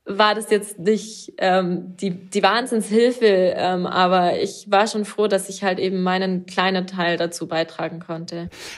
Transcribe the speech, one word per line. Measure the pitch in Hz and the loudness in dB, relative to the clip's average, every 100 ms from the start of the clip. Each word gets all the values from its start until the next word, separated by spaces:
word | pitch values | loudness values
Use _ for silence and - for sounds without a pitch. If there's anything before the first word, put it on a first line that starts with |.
| - 196 | -6 2
War | 214 | 2
das | 214 214 | 2 0
jetzt | 214 208 - | -2 -2 -6
nicht, | 170 214 - - - - | 0 0 -2 -16 -16 -2
ähm, | 190 185 180 180 - - | 2 2 2 -2 -6 -6
die, | 196 | -6
die | 180 - 202 | -6 -6 0
Wahnsinnshilfe, | 190 226 254 226 196 220 240 240 220 | 2 2 0 -2 2 4 4 4 4
ähm, | 190 185 - 175 180 180 | 4 4 2 -2 -2 -2
aber | - 180 185 175 127 | 2 4 4 2 0
ich | - - - | -2 -6 0
war | 196 220 | 2 2
schon | 220 | 0
froh, | 202 - 208 | -4 0 2
dass | 196 190 | 2 -2
ich | - | -4
halt | 196 185 | -2 0
eben | 190 190 | -2 0
meinen | 180 185 190 180 180 | 0 0 0 -2 -4
kleinen | - 185 190 180 | -2 0 0 -4
Teil | 190 170 170 | -2 -2 0
dazu | 170 175 165 | -2 -6 -6
beitragen | 165 165 - 160 170 | -4 -4 -4 -8 -8
konnte. | - 165 170 170 175 - - | -10 -10 -10 -10 -12 -14 -16